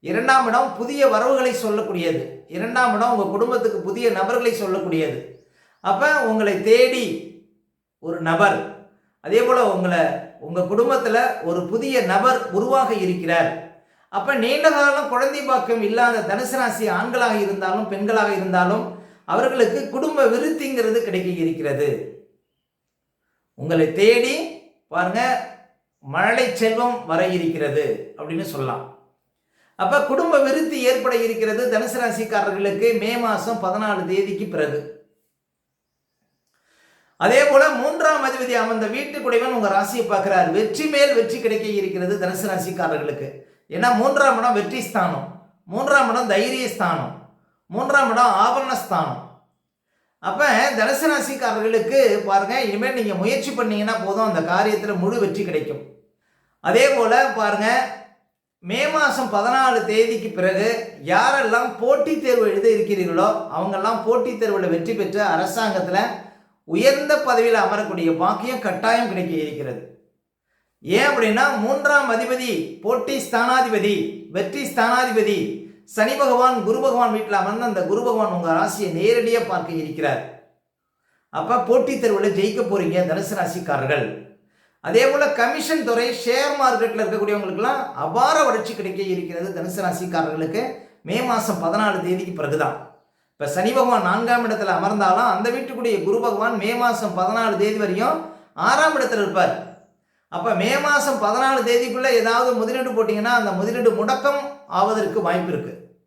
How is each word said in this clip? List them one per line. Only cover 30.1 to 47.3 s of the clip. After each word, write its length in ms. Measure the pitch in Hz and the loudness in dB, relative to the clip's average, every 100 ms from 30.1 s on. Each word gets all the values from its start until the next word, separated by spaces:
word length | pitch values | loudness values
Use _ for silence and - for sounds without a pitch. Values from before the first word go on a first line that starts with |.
குடும்ப 240 | 269 339 302 | 0 2 2
விருத்தி 340 | 277 285 320 285 247 | 2 0 -2 0 0
ஏற்பட 240 | 254 247 240 | 2 0 0
இருக்கிறது 380 | 226 226 220 220 247 | 0 -2 -2 0 0
தனுசு 260 | 214 233 247 | 0 -2 -2
ராசிக்காரர்களுக்கு 880 | 240 190 220 208 202 196 202 190 226 220 | -2 -2 -2 -2 -2 -2 -2 2 2 2
மே 80 | 208 240 | -2 -2
மாசம் 340 | 233 202 214 226 | -2 -2 -4 -4
பதினாலு 400 | 185 202 214 196 165 | -2 -2 -2 -2 -2
தேதிக்கு 340 | 190 196 180 196 | -2 0 -2 -6
பிறகு. 260 | 156 151 147 - - _ _ _ _ _ _ _ _ _ _ _ _ _ _ _ _ _ _ _ _ _ _ | -2 -2 -2 -8 -18 _ _ _ _ _ _ _ _ _ _ _ _ _ _ _ _ _ _ _ _ _ _
அதே 180 | 175 262 285 | 2 4 6
போல 120 | 277 302 262 | 6 6 2
மூன்றாம் 440 | 277 320 320 302 262 | -2 0 0 2 -2
அதிபதி 260 | 254 254 233 | -4 -2 -2
அமர்ந்த 240 | 220 220 220 | 0 -2 -2
வீட்டுக்குடையவன் 600 | 247 285 - 247 233 254 247 | -4 -6 -6 0 0 0 0
உங்க 100 | 208 | 2
ராசியை 300 | 196 196 240 220 | 0 0 -2 0
பார்க்கிறார். 360 | 196 196 190 170 175 | 0 2 2 2 2
வெற்றி 300 | 220 - 311 | 0 -2 -2
மேல் 180 | 285 285 254 | 2 4 4
வெற்றி 200 | 220 226 | 2 0
கிடைக்க 220 | 226 214 220 208 | -2 -2 -2 -2
இருக்கிறது 340 | 190 185 180 190 | -2 -2 -2 -2
தனுசு 240 | 180 185 208 | -2 -2 -4
ராசிக்காரர்களுக்கு. 760 | 185 175 180 160 156 147 139 135 - - _ _ | -4 -6 -4 -2 -2 -4 -6 -10 -12 -20 _ _
ஏன்னா 140 | 170 240 220 | 0 2 4
மூன்றாம் 360 | 262 277 277 233 | 2 4 2 4
இடம் 160 | 233 208 | 2 0
வெற்றி 220 | 190 - - | -2 -6 -4
ஸ்தானம், 400 | 208 175 135 - - _ _ - | -2 -2 -2 -8 -16 _ _ -10
மூன்றாம் 380 | 202 269 277 233 | -4 2 4 4
இடம் 180 | 233 240 | 0 2
தைரிய 340 | 196 247 254 247 | 2 2 -2 -4
ஸ்தானம், 400 | - 180 165 - - - | -2 -2 -2 -4 -10 -20